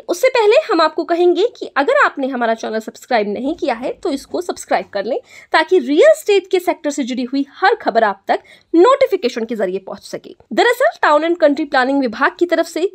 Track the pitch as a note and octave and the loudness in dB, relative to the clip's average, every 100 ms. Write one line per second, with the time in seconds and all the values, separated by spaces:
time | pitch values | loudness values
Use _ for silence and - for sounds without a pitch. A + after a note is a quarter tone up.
0 | - F4 C5 B4+ G#4 C5 - F4 D#4 D#4+ | -6 -2 0 2 4 4 2 0 0 -2
1 | D#4 E4+ F4+ E4 A4+ - - - C#4+ C#5+ | -2 2 2 2 0 -4 -8 -2 0 2
2 | G4+ - C4 B3+ A3+ A3+ A#3 A3 A3+ - | 0 -2 -6 -2 -2 -4 -4 -8 -8 -14
3 | - A#3+ G#3 G#3 C4+ E4+ D4 A3+ C4 - | -4 -2 -2 -4 -6 -6 -6 -6 -8 -8
4 | F#4 C#4 - D#4 F4 - - A3 - G3+ | -6 -6 -8 -10 -8 -10 -4 -4 -4 -8
5 | G3+ F#4+ - - - E4 D#4+ F#4 B3 D4+ | -6 -8 -10 -20 -4 -2 2 0 2 4
6 | D5 - - G4+ F#4+ F#4 F4 D4 D4 D4 | 6 4 2 0 0 -2 -2 -4 -4 -6
7 | B3 B3+ A#3+ C#4 C#4 - F#4+ A4 - A3+ | -6 -6 -6 -6 -6 -2 0 0 -2 0
8 | G#3+ G3 - C#4 _ _ _ E4 A#4 C5+ | 0 -2 -4 -4 _ _ _ 4 4 4
9 | B4+ F#4+ A#3+ A#3 A3+ A3 F#3+ F#3+ F#3+ G3 | 2 0 -4 -6 -8 -4 -4 -6 -10 -16
10 | - F3 - - - A3 A4+ A#4 D5+ - | -14 -14 -14 -20 -6 0 2 2 0 0
11 | F4 D4+ E4 E4+ D4 C#4+ D4 C4+ B3+ C#4 | 2 2 2 2 2 0 -2 0 0 0
12 | B3+ A3 C#4+ - F4 D#4+ E4 D#4+ F#4+ | -2 0 -2 0 -2 0 -2 -2 -4